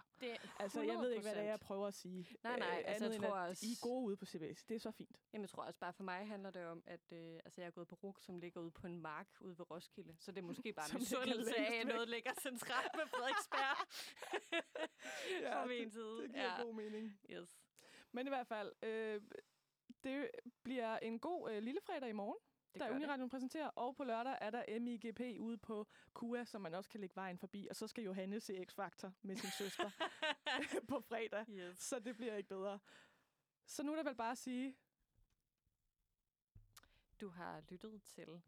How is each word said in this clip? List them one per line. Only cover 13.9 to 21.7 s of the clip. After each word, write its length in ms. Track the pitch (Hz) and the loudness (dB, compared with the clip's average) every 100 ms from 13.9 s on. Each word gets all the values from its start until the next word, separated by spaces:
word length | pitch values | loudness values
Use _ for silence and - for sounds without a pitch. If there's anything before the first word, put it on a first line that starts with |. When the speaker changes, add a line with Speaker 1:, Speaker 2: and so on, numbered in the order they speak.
| - - - - 381 - 339 - - 320 - - 784 - 370 | -4 -8 -8 -2 -2 2 2 2 -2 -2 -2 -6 -2 0 2
Speaker 2:
Ja, 200 | 269 240 | 4 4
Speaker 1:
Fra 40 | 254 | 4
min 180 | 247 226 | 2 0
Speaker 2:
det, 60 | |
Speaker 1:
side. 280 | 214 220 226 | -2 -4 -2
Speaker 2:
det 60 | 269 | -2
giver 120 | 277 190 180 | 2 2 2
Speaker 1:
Ja. 60 | |
Speaker 2:
god 100 | 240 | 0
mening. 460 | 220 214 214 220 202 - | -2 -2 -2 -4 -6 -8
Speaker 1:
Yes. 300 | 175 175 - - - - - - | -8 -8 -14 -20 -20 -20 -20 -6
Speaker 2:
Men 160 | 240 269 | -2 0
i 20 | |
hvert 180 | 269 247 | 0 2
fald... 260 | 214 202 - | 0 -2 -2
Øh, 380 | 220 220 220 214 214 - - _ _ _ - - 269 | -2 0 0 -2 -4 -12 -12 _ _ _ -20 -6 -2
det 240 | 269 269 - 240 - | 0 0 -2 -10 -10
bliver 340 | 240 254 226 220 | -2 2 2 2
en 220 | 226 226 | 0 0
god, 320 | 311 349 - | 0 0 0
øh, 120 | 214 | 0
lille 180 | 226 | 2